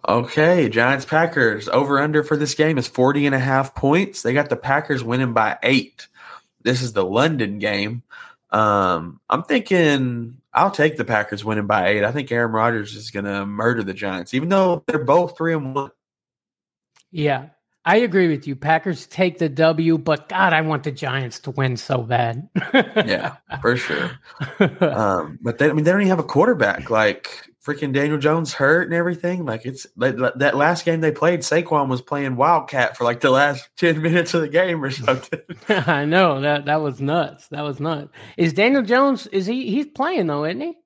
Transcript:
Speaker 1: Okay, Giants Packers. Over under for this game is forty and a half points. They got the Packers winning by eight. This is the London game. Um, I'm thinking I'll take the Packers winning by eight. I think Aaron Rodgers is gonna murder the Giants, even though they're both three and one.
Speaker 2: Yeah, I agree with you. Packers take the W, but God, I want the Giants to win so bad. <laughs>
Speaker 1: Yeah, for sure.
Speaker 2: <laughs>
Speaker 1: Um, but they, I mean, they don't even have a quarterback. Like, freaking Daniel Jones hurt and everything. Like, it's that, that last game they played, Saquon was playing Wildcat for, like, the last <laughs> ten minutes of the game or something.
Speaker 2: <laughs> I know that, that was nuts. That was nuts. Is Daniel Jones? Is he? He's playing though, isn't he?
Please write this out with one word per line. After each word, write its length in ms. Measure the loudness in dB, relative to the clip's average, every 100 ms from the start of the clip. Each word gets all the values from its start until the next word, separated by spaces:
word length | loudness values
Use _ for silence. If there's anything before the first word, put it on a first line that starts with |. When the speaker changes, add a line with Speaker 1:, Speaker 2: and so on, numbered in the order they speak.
| 2
Speaker 1:
Okay, 640 | 0 0 2 4 4 2
Giants 360 | 2 2 2
Packers. 640 | 0 0 2 2 0 0 0
Over 300 | 0 2 0
under 240 | 2 0
for 140 | 0 -2
this 180 | -2
game 220 | 0 0 0
is 100 | -2
forty 380 | 2 2 4 2
and 80 |
a 40 | 2
half 360 | 2 0 0
points. 480 | -2 2 2 0 -4
They 120 | -2
got 140 | 0 0
the 60 | -4
Packers 460 | 0 -2 0 -4
winning 300 | -2 -2 0
by 240 | 2 0 0
eight. 460 | 2 2 0 -16 -20 _ -20 -20 _ _
This 200 | -2 -2
is 100 | -2
the 120 | -2
London 540 | 0 2 2 0 -4 -2
game. 440 | -4 -2 -4 -8 _ -20 -20 _ _
Um, 680 | 0 2 4 2 0 -6 -16 _
I'm 140 | -4
thinking 920 | 0 -2 2 2 4 2 0 -4 -8 -14 _
I'll 180 | 0 0
take 260 | 2 0 0
the 80 |
Packers 400 | -2 0 -2 -6
winning 220 | -4 -2 0
by 220 | 2 2
eight. 160 | 2
I 80 | 0
think 180 | -2 -4
Aaron 220 | -2 0
Rodgers 420 | 0 0 0 -8 -14
is 140 | -12
gonna 360 | -8 -6 -6 -6
murder 360 | -2 -2 0
the 120 | -4
Giants, 400 | -6 -6 -6 -4
even 140 | -4 0
though 340 | 2 2 0 -2
they're 180 | -2
both 340 | 2 2 2 -4
three 160 | -2
and 200 | -2 -4
one. 160 | -6 -8 _ _ _ _ _ _ _ _ _ _ _ _
Speaker 2:
Yeah, 360 | -2 0 -2 -6 _ _ _ 2
I 100 | 4
agree 300 | 4 4 2
with 180 | 0 -4
you. 100 | -6
Packers 500 | 0 2 0 -8 -8
take 320 | 0 0 0
the 100 | -4
W, 480 | 2 2 4 2 2
but 320 | 0 -2 -2
God, 240 | 0 2
I 80 | 2
want 220 | 0 -2
the 100 | -4
Giants 480 | -6 -6 -4 -6 -10
to 100 | -10
win 260 | -2 -2 -2
so 240 | -4 -4
bad. 440 | 0 0 0 -4 -6
<laughs> 40 | -6 2 2 2 0 0
Speaker 1:
Yeah, 300 | -2 -4 -12 _ -2
for 140 | 0 0
sure. 340 | -2 -4 -4 -8 -20 -10 -10 0
Speaker 2:
<laughs> 220 | 0 2
Speaker 1:
Um, 580 | -2 2 0 0 -4 -8
but 160 | -8 0
they, 100 | 2
I 20 |
mean, 120 | 4
they 60 | 2
don't 80 | 2
even 80 | 2
have 80 | 0
a 40 |
quarterback. 640 | 0 2 4 4 0 0 -2
Like, 400 | 2 2 0 -12 -18 -20 _
freaking 280 | -10 -6 -2
Daniel 260 | 0 0 0
Jones 340 | 2 0 -2
hurt 300 | 0 2 2
and 100 | 2
everything. 500 | -2 -2 -4 -4 -4
Like, 220 | -6 -6 -8
it's 200 | -14 -16 -2
that, 420 | -2 0 -2 0
that 180 | 0 4
last 280 | 2 2
game 160 | -2 0
they 100 | 0
played, 280 | 2 0 0
Saquon 480 | 0 -2 0 -2 0
was 120 | -4
playing 360 | -4 -6 -4 0
Wildcat 600 | 2 2 0 0 0 0
for, 80 |
like, 160 | -2 2
the 100 | 4
last 380 | 4 4 0 -12
<laughs> 40 | -2
ten 240 | 0 2
minutes 320 | 2 2 2
of 60 | -2
the 60 | 0
game 340 | 2 2 -2
or 80 | -4
something. 500 | -2 0 0 -2 -12 -12
Speaker 2:
<laughs> 140 | -18 -2
I 360 | 0 2 0
know 360 | 2 4 4 2
that, 240 | 0 -2 0
that 140 | -2
was 200 | -2 -4
nuts. 480 | -2 -2 -2 -8 -14
That 140 | -8
was 160 | -8 -6
nuts. 300 | -4 -6 -8 -20 -18 -2
Is 160 | 0
Daniel 300 | 2 2 2
Jones? 440 | 2 2 2 0 -4
Is 180 | -4 -2
he? 240 | -6 -2
He's 160 | -4 -4
playing 420 | -6 -4 -2 -2
though, 160 | -2
isn't 160 | -4 -4
he? 140 | -8 -12